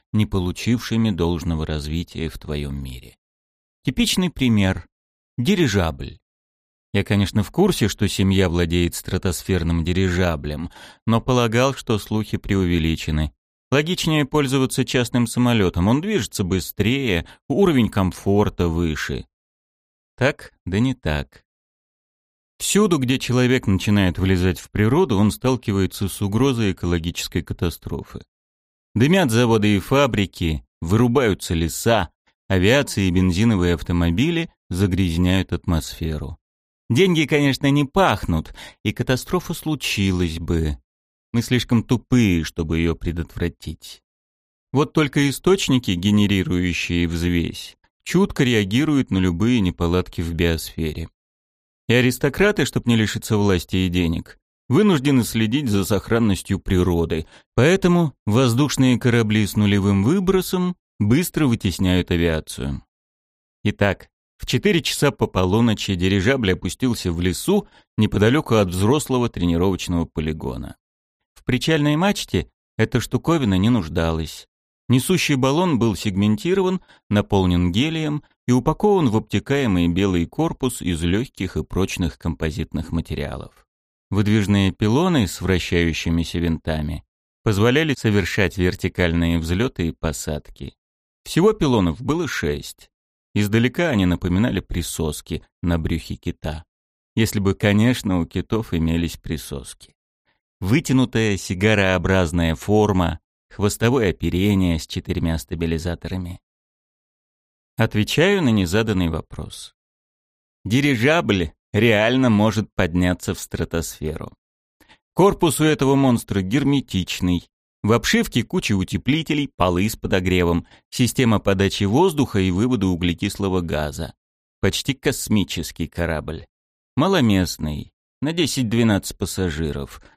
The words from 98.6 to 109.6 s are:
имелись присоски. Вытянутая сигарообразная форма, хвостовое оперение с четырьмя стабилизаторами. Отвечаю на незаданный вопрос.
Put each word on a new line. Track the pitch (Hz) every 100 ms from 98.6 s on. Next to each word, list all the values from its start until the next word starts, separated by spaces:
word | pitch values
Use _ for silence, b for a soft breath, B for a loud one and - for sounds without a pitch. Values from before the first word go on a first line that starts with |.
| - 85
имелись | 80 85 85 -
присоски. | - 78 - 69 - - - _ _ _ _ _ _ -
Вытянутая | 92 131 - 131 120 113 110 95
сигарообразная | - 92 107 107 95 92 90 95 85 85 82
форма, | 80 - 107 104 95 85 80 _ _ _
хвостовое | - 98 - 113 131 101
оперение | 78 82 85 104 98 90 82
с | -
четырьмя | - - 87 85 80
стабилизаторами. | - 82 82 82 85 82 85 95 90 92 _ _ _ _ _ _ _ _ _ _ _ _ _ -
Отвечаю | 113 107 104 - 180 202
на | 139
незаданный | 107 87 101 113 95 85
вопрос. | 80 - - - -